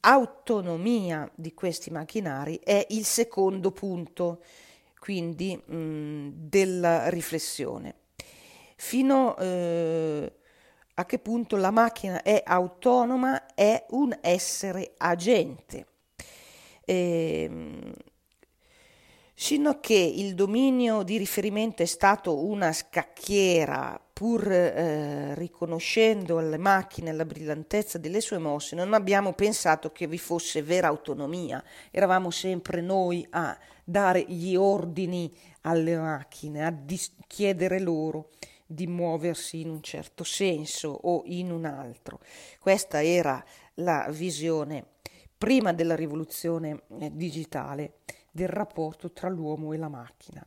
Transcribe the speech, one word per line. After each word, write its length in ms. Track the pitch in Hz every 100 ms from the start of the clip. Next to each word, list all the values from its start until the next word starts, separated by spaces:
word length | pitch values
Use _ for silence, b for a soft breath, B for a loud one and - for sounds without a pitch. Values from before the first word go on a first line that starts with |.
autonomia 1300 | 208 269 240 - - 214 175 165 196 240 185 160 147
di 200 | - 165
questi 360 | - 185 165 -
macchinari 680 | 160 156 220 180 135 147 165
è 240 | - 202 -
il 140 | 220 208
secondo 680 | - 233 - 190 190 185
punto, 720 | 185 196 175 170 - 175 170 B B B B B B
quindi, 600 | - 196 170 160 185 180 -
mm, 600 | 165 160 156 151 151 143
della 760 | 147 156 196 190 180 175 165 131
riflessione. 920 | 175 156 160 - - 131 120 - - _ _ B B B B B B
Fino, 600 | - 240 269 269 254 -
eh, 960 | 185 180 175 170 165 165 160 151 - _ b b b b b
a 120 | - 180
che 120 | 240
punto 380 | - 233 226 208
la 140 | 185
macchina 520 | 220 233 226 196 180
è 200 | - 208
autonoma, 1080 | - 180 180 - 254 247 240 254 254 - -
è 320 | - 208 226 -
un 260 | 240 277 214
essere 720 | - 180 - - 196 185 185 _
agente. 880 | 170 175 180 226 147 127 _ - - _ _ _ B B B B B B
Ehm, 1080 | - 185 175 170 160 156 160 165 156 151 - - - _ _ _ _ b b b b b b b b _
sino 340 | - 294 294
a 100 | 285
che 140 | -
il 400 | 214 170 156 196
dominio 680 | 180 196 220 269 254 240 220
di 140 | 185 220
riferimento 680 | 196 - 202 208 226 214
è 40 | 170
stato 580 | - 196 214 - 147
una 280 | 175 202 180
scacchiera, 1300 | 160 - - - - - 202 190 170 151 135 135 - _
pur, 380 | - 220 233 202
eh, 840 | 185 175 - 165 151 147 143 143
riconoscendo 1040 | 147 170 - 170 165 - - 220 214 180 165
alle 180 | 160 156
macchine 560 | 185 190 185 - 165
la 120 | 156
brillantezza 760 | 160 151 156 151 156 208 208 170
delle 220 | 151 190
sue 180 | 226 196
mosse, 380 | 160 147 - 165
non 180 | 185
abbiamo 380 | 220 190 196 196
pensato 580 | - 202 214 175 160 160
che 160 | - 165
vi 120 | 170
fosse 440 | - 170 165 160
vera 240 | 147 180 165
autonomia. 760 | 151 - 143 143 175 170 131 - B B
Eravamo 400 | - 190 185 180
sempre 500 | 170 185 180 - 175
noi 460 | 170 190 180 175 -
a 280 | 165 156 82 B B
dare 420 | - 175 196 185 -
gli 260 | 175 175
ordini 840 | 185 196 196 170 160 185 180 165 B B B
alle 340 | 156 165 160 170
macchine, 680 | 160 151 143 - 151 147
a 60 | 156
dis-, 460 | 160 139 185 - _ -
chiedere 540 | - 202 185 185 185
loro 500 | 185 160 156 156 156 B B B B
di 200 | 160 175
muoversi 760 | 175 170 160 170 160 - 165
in 100 | 160
un 120 | 156
certo 420 | - 151 156 -
senso 640 | 170 - 196 160 151 - 156
o 340 | 139 - 175 -
in 240 | 175 180
un 140 | 170
altro. 560 | 160 139 127 120 - - B B B B
Questa 440 | - 196 - 151
era 400 | 156 175 156 127 - B B
la 320 | - 175 151 -
visione 760 | 151 180 147 160 160 147 151 - _ B B B _
prima 360 | 214 262 208
della 220 | 170 165
rivoluzione, 880 | 160 160 151 156 - 165 165 160 151 _ 110
eh, 120 | 151
digitale 840 | 147 175 151 151 147 139 143 147 _ - B B
del 180 | 156 185
rapporto 640 | - 156 - 156 160 175
tra 160 | - 185
l'uomo 440 | 180 151 156 151
e 40 | 156
la 120 | 160
macchina. 560 | 139 120 _ - -